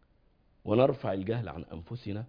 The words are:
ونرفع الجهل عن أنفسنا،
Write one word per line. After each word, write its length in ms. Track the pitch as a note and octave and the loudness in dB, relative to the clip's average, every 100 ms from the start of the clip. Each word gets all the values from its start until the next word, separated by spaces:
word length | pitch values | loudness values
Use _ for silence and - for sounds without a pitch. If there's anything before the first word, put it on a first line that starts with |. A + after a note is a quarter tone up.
| _ _ _ _ _ _ | _ _ _ _ _ _
ونرفع 480 | - A2 C#3 C3+ - | 2 6 6 4 -2
الجهل 360 | G2 F#2+ A#2 G2+ | -2 -2 -2 -4
عن 160 | D2+ | -6
أنفسنا، 640 | - E2 E2 A#2+ - G2+ | -10 -10 -10 -10 -6 -6